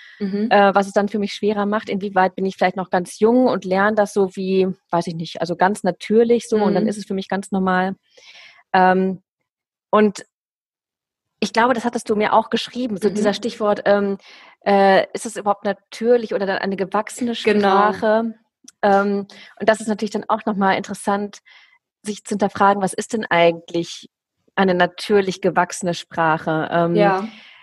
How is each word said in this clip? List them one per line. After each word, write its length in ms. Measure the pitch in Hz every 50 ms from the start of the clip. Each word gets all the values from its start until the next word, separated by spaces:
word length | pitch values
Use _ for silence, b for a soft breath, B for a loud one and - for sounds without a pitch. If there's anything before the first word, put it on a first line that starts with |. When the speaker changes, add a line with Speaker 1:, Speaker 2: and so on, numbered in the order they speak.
| B B B B 208
Speaker 1:
Mhm. 260 | 196 196 202 214 220
Speaker 2:
äh, 240 | 196 202 202 196 185
was 120 | 202 196
es 60 | 196 -
dann 160 | 208 202 202
für 100 | - 214
mich 140 | 202 202 -
schwerer 340 | - - 202 214 208 202
macht. 220 | 202 208 220 - -
Inwieweit 460 | - 190 190 208 196 185 185 185 -
bin 120 | - 190
ich 100 | 190 190
vielleicht 200 | - 190 185 -
noch 140 | 190 180 -
ganz 280 | - 185 180 - - -
jung 280 | 208 220 240 254 254
und 180 | 247 - 202 -
lerne 300 | 185 185 190 196 214 220
das 160 | 208 202 202 -
so 220 | 208 196 185 -
wie, 320 | 196 190 185 190 190 185 190 185 - _ _
weiß 160 | - 170 170
ich 80 | 180 165
nicht, 260 | 165 165 - - -
also 160 | - 170 175
ganz 260 | - 180 190 208 - -
natürlich 680 | 185 175 - - - 208 226 240 233 240 226 - -
so 80 | 220
und 180 | 214 208 202 202
dann 100 | 180 214
Speaker 1:
Mhm. 40 | 214
Speaker 2:
ist 100 | 208 208
es 60 | 190
für 100 | - 202
mich 140 | 190 190 -
ganz 220 | 190 190 196 - 202
normal. 440 | 190 185 185 185 185 185 190 190 - B B B B B B B B B B B B B _ -
Ähm, 500 | 185 185 185 185 190 185 190 185 - - _ _ _ _ _ _ _ _ _ _ _ _ _
und 340 | - 214 214 208 - - - - _ _ _ _ _ _ _ _ _ _ _ _ _ _ _ _ _ _ _ _ _ _
ich 120 | 220 196 -
glaube, 220 | 226 226 247 262
das 100 | 226 214
hattest 240 | 240 - - - -
du 80 | 220
mir 160 | 202 214 - -
auch 160 | 220 226 -
geschrieben, 460 | - 220 - - - 240 254 240 208
so 120 | 175 - 202
Speaker 1:
Mhm. 40 | 180
Speaker 2:
dieser 200 | 208 208 208 202
Stichwort, 480 | 202 - 233 - - 220 208 208 202 -
ähm, 340 | 202 202 202 202 196 196 190 B B B B B B B B _
äh, 420 | 196 202 196 196 196 190 175 - - -
ist 140 | 208 -
es 100 | 233 -
überhaupt 280 | - 208 208 202 - -
natürlich 720 | 208 196 - _ _ - - 226 233 247 240 226 208 214
oder 120 | 196 202
dann 120 | 190 190 -
eine 180 | - 196 196
gewachsene 580 | 185 196 185 - 208 214 - - - 254 233 233
Speaker 1:
Genau. 340 | - - 220 208 208 202 196
Speaker 2:
Sprache? 680 | 190 196 208 214 208 185 233 214 214 220 233 226 220 - _ _ _ _ _ - - _ -
Ähm, 440 | 202 196 196 202 202 202 202 196 B B B B B B -
und 80 | 208 214
das 120 | 220 214
ist 80 | 220 220
natürlich 240 | 208 202 226 202 -
dann 120 | 208 - -
auch 180 | 214 220 -
nochmal 300 | 226 208 190 196 190 190
interessant, 600 | - 202 - 202 - - 214 202 202 208 202 - - b b b b b b b b b _ _ _ -
sich 220 | 214 208 - -
zu 60 | -
hinterfragen, 520 | 214 196 214 190 - - 202 196 202 202 190
was 120 | 180 -
ist 180 | - 220 - -
denn 140 | 220 - -
eigentlich 800 | 170 170 175 170 170 165 - - - 170 170 - - - - - _ _ _ _ _ _ _ _ _
eine 200 | - 196 190 180
natürlich 680 | 180 180 175 - - - - 214 202 190 190 180 -
gewachsene 540 | - 185 160 180 180 175 - - - 175 170
Sprache? 720 | - - - - 170 165 160 156 160 - 170 156 160 151 -
Ähm, 240 | - 170 170 170 170
Speaker 1:
Ja. 320 | 190 202 196 190 190 202 220 B B B B B B